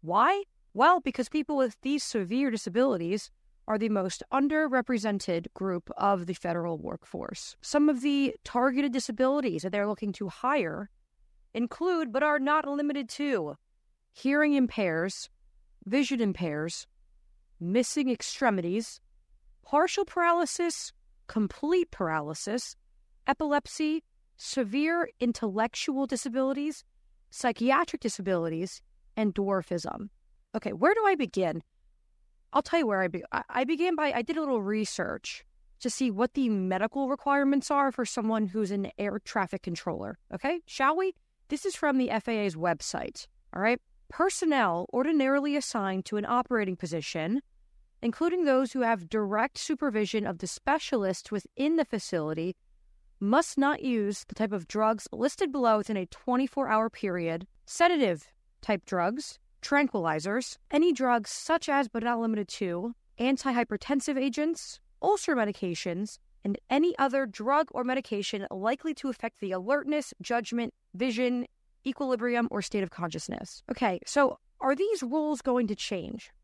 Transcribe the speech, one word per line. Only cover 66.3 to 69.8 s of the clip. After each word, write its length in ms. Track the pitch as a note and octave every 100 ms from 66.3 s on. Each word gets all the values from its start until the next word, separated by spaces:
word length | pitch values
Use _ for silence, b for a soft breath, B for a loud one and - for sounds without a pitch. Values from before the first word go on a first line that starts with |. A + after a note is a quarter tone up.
| _
and 140 | G3+ G3+ _
any 300 | C4+ E4+ -
other 280 | C4+ C4+ C4+
drug 420 | G3 A3 C#4+ D#4+
or 140 | -
medication 600 | B3 B3+ - G3+ G3 G#3 G3
likely 440 | F#3+ G#3 C4+ D#4+
to 140 | D4 C#4
affect 300 | A#3+ A#3 _
the 140 | G3+
alertness, 600 | F#3 F#3+ C#4+